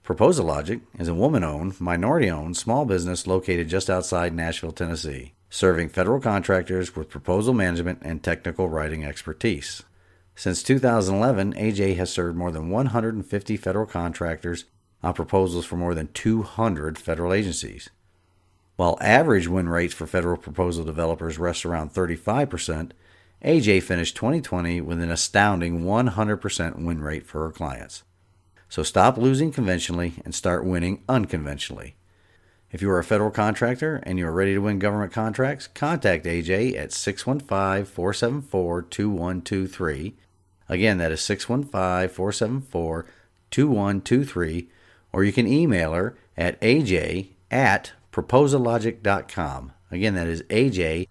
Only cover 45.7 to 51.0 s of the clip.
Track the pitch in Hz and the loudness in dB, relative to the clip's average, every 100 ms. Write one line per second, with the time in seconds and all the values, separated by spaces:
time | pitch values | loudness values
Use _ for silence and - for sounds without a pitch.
45.7 | 95 80 85 107 - _ - 87 - 110 | 4 2 0 -2 -6 _ -4 -2 0 4
46.7 | 143 123 87 78 87 98 _ _ 120 127 | 4 4 0 0 -6 -8 _ _ 2 4
47.7 | 101 - - _ - - 127 143 139 120 | 2 -2 -20 _ -6 2 4 6 4 2
48.7 | 117 113 113 101 98 - - 78 65 64 | 2 0 -2 0 0 -2 -4 -4 -4 -10
49.7 | - _ 87 107 95 82 82 - 107 135 | -18 _ -2 0 0 -2 -4 0 2 2
50.7 | 92 82 80 | 2 0 -2